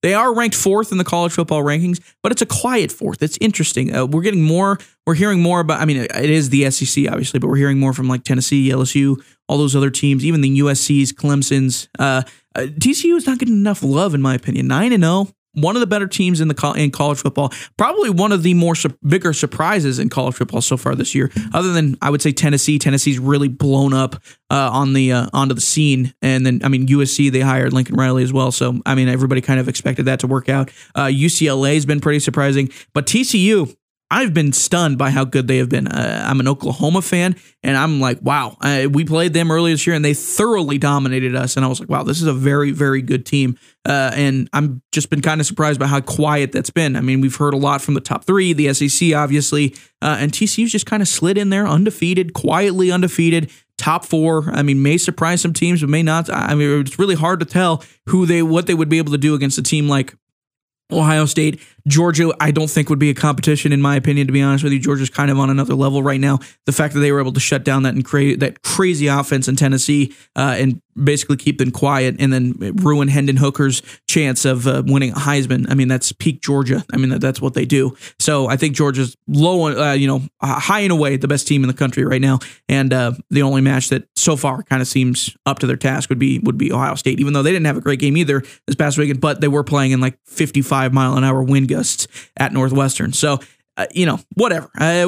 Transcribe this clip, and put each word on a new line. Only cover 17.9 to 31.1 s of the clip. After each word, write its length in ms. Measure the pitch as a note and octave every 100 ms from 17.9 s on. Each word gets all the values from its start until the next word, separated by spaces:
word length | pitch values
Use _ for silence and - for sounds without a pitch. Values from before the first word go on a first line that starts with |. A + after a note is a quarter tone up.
| F#4+ E4+
one 220 | F3+ G3+
of 100 | G3+
the 120 | E3
more 200 | F3 E3+
su-, 240 | E3 D#3+ C3 D3
bigger 260 | F3 F3
surprises 680 | D3+ C#3 - D#3+ G#3 C#3+ B2+
in 80 | A#2+
college 260 | - B2+
football 260 | B2 - A#2
so 160 | A#2+ C3
far 200 | - C3+
this 180 | B2+
year, 160 | C#3 C3+ - A3
other 180 | - F#3
than, 260 | F3 D3+ C3
I 80 | -
would 100 | C#3+
say, 120 | D#3
Tennessee. 440 | C#3 D#3 C#3+ - D3
Tennessee's 440 | C#3 C#3 D3 C3
really 260 | C3 C#3+ C#3+
blown 480 | B2+ C#3+ C3+ C#3
up, 220 | C3+ C3 - - - _
uh, 200 | C#3 C3+
on 220 | A#2+ C#3
the, 180 | C3+ C3
uh, 140 | B2 A#2+
onto 220 | C3+ C3+
the 60 | B2+
scene. 520 | - - D3+ C3 B2+ -
And 240 | C3+ C3
then, 160 | B2+ B2+
I 40 | C#3
mean, 200 | C3 C3
U 140 | C#3+
S 100 | C#3
C, 180 | - C#3+
they 80 | C3
hired 340 | C3+ C3 C3
Lincoln 220 | C3 B2+
Riley 300 | - C3 C3
as 80 | B2+
well. 180 | C3+ C3
So, 300 | B2+ B2+ B2
I 120 | - C3+
mean, 100 | B2+
everybody 340 | B2+ C3 C3+
kind 200 | C3 C3+
of 80 | B2+
expected 380 | C3 - C3 B2+
that 120 | C3
to 60 | D#3+
work 220 | C3+ B2+
out. 240 | C3+ C3 - - -
Uh, 60 |
U 240 | C#3